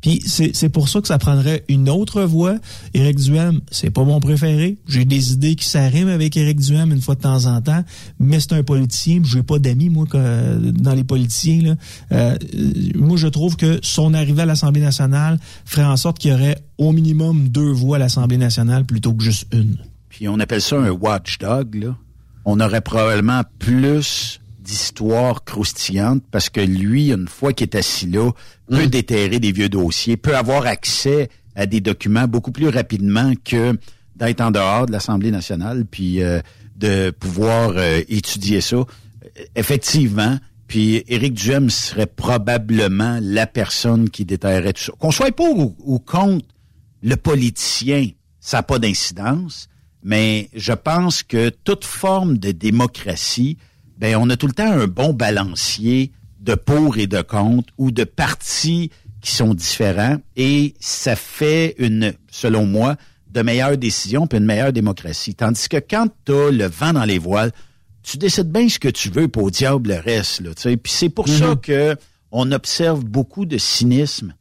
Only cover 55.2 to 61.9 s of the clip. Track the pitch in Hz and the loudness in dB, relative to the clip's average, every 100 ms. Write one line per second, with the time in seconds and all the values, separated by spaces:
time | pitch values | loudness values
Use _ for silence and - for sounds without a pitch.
55.2 | 110 104 98 87 - - 110 131 131 - | 0 0 -2 -4 -6 -2 0 0 0 -6
56.2 | - - 101 104 - 147 151 110 101 98 | -20 -10 -4 -2 0 2 2 0 -2 -2
57.2 | 82 104 104 120 120 - 131 117 117 - | -2 -2 2 0 -2 -4 -2 0 -4 -2
58.2 | 143 - - - 156 170 160 - - - | -4 -4 -8 -4 -2 -2 -4 -8 -20 -14
59.2 | - - 113 92 - - 104 92 113 147 | -8 -2 0 0 -4 -2 -2 0 0 -2
60.2 | - - 131 143 143 - - - 139 117 | -6 -2 0 2 0 -4 -10 -6 -4 -4
61.2 | - - 151 156 160 - 120 | -6 -2 0 2 0 -2 -2